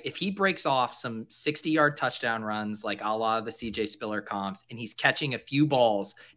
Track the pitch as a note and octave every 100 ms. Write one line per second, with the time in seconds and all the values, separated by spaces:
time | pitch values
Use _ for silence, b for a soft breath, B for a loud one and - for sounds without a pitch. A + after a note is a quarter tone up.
0 | B2+ - F#3+ G3 G3 F3 D#3 C3 B2 -
1 | B2+ A2+ A#2 - D3+ D3 D#3+ D#3 D3 C#3+
2 | B2+ - A#2+ A2+ G#2+ G#2+ G#2+ G#2+ G#2+ G2
3 | G#2+ A2 A2+ A2+ A2 - A#2 G#2+ G#2+ -
4 | A2 G#2 - G2+ G2 F#2+ - A#2 A2+ -
5 | C#3 C3 D3 A#2 - C#3 D3 C3+ A#2 G2+
6 | G2 - b